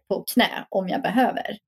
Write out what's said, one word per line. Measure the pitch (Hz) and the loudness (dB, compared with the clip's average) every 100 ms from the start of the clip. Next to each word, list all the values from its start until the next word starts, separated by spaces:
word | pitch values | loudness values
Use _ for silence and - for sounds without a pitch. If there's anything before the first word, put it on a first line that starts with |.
| - | -4
på | 196 - | -4 0
knä | 247 208 - - | 2 2 0 -4
om | 196 185 | -4 -2
jag | - | -2
behöver. | 170 233 226 - - - | 0 2 2 0 -8 -10